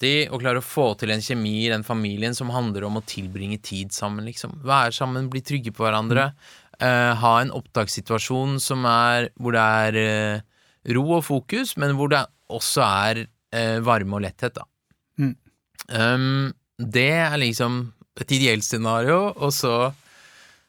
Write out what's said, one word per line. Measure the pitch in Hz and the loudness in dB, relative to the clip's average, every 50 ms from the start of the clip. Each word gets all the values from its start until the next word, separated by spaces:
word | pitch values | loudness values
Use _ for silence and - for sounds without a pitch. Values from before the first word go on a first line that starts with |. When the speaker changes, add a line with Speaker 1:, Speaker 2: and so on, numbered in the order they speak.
| - | 0
Speaker 1:
de, | 131 143 151 147 - | 2 2 2 0 -2
og | 131 127 123 | -4 -2 -2
klare | 131 123 123 | 0 0 0
å | 123 | -2
få | - - 156 139 117 104 - | -2 0 2 2 2 0 0
til | - 107 107 | -2 -2 -2
en | 110 107 | -2 -2
kjemi | - 131 120 110 107 107 107 113 | -4 -4 -2 -2 -2 -2 0 0
i | 117 113 | 0 0
den | 107 107 | -2 -2
familien | - 123 113 107 104 101 101 110 117 123 | -2 -2 -2 -2 -2 -2 -2 -4 -4 -4
som | - 135 123 120 | -4 -6 -4 -4
handler | 127 123 113 101 101 101 | -2 -2 -2 -4 -4 -4
om | 104 104 110 | -4 -4 -6
å | 110 - | -6 -8
tilbringe | - - 95 92 92 95 98 98 107 104 - | -10 -10 -10 -8 -8 -8 -6 -6 -8 -8 -8
tid | - 98 95 98 98 - | -10 -8 -8 -8 -8 -8
sammen, | - 107 104 104 104 107 113 | -6 -6 -6 -6 -6 -8 -10
liksom. | 127 - - 113 - 156 | -10 -12 -12 -12 -12 -10
Være | 139 127 139 139 123 117 113 | -2 2 2 4 4 2 0
sammen, | - 139 131 127 127 135 127 127 | -2 -4 -4 -2 -4 -4 -4 -6
bli | 135 | -6
trygge | 127 - 147 139 120 117 107 | -6 -4 -4 -4 -4 -6 -4
på | - 110 | -2 0
hverandre, | 110 107 110 110 113 117 123 135 139 143 | 0 0 0 0 2 2 2 2 0 -2
Speaker 2:
Mm. | - - - - - _ _ - - 123 | -8 -18 -20 -20 -20 _ _ -6 0 2
Speaker 1:
eh, | 127 127 120 120 120 120 | 4 6 6 6 4 4
ha | 110 120 117 113 117 | 4 4 6 6 6
en | 127 135 | 4 2
opptakssituasjon | - 131 - - - 120 107 98 - - 98 - 113 110 - - 127 127 135 139 135 135 | -2 -6 -8 -4 -2 -2 -2 -2 -4 -8 -4 -2 -2 -2 -2 -2 -2 -2 0 -2 -2 -2
som | - - 139 131 127 | -2 -2 -2 0 2
er, | 120 117 117 120 120 120 120 120 113 - - | 4 4 6 4 4 4 2 0 -2 -6 -6
hvor | 123 120 117 | -4 0 2
det | 113 113 | 4 4
er, | 110 110 110 110 107 107 | 4 4 4 2 2 2
eh, | 110 110 107 107 107 107 107 104 104 104 - _ _ _ _ _ _ _ 127 117 | 2 2 2 2 0 0 0 -2 -4 -6 -12 _ _ _ _ _ _ _ -2 0
ro | 123 139 156 170 | 0 2 2 2
og | 170 151 | 0 0
fokus, | - 147 131 - - - 233 269 - - - | 0 -2 -2 -2 -4 -4 -4 -4 -4 -4 -2
men | 147 143 139 | 0 0 0
hvor | 135 143 143 | 0 2 2
det | 147 143 127 - _ _ _ - | 2 0 0 -2 _ _ _ -10
også | - 95 - - - 147 127 | -8 -4 -4 0 2 2 4
er, | 107 98 98 101 110 113 113 110 - _ _ _ _ - | 4 4 4 2 2 0 0 -4 -10 _ _ _ _ -4
eh, | 117 113 113 113 113 | -2 0 0 0 0
varme | 117 120 117 110 98 95 101 | 2 2 2 2 2 0 -2
og | 101 101 | -4 -4
letthet, | 92 - - - 120 - | -6 -6 -6 -6 -6 -6
da. | - - - _ _ _ _ _ _ _ _ _ - | -8 -14 -16 _ _ _ _ _ _ _ _ _ -2
Speaker 2:
Mm. | 139 135 - - _ _ _ _ _ _ _ - - - | -2 -2 -2 -6 _ _ _ _ _ _ _ -20 -12 -6
Speaker 1:
Ehm, | 123 113 113 117 123 127 131 131 135 135 139 135 - - _ _ _ - | -2 0 2 2 2 2 2 0 0 0 -2 -2 -6 -10 _ _ _ -10
det | 120 110 104 123 127 139 | -8 -2 0 2 2 4
er | 156 165 165 156 147 147 | 2 2 0 0 0 0
liksom | 135 120 113 - 123 120 123 123 123 120 - _ - _ _ - | 0 0 0 0 0 0 0 -2 -4 -6 -10 _ -20 _ _ -12
et | 135 - 139 | -4 -2 0
ideelt | 131 139 127 113 107 104 | 2 4 2 2 2 0
scenario, | - - 113 113 110 113 117 117 131 160 180 196 208 185 | -2 -2 -2 0 0 0 2 2 2 2 2 0 -2 -2
og | - 147 143 139 | -2 -2 -2 -2
så | - - 127 117 117 123 131 143 - _ _ - - - - - - - - _ _ _ | 0 0 0 2 2 0 0 -2 -8 _ _ -20 -20 -20 -20 -20 -20 -20 -20 _ _ _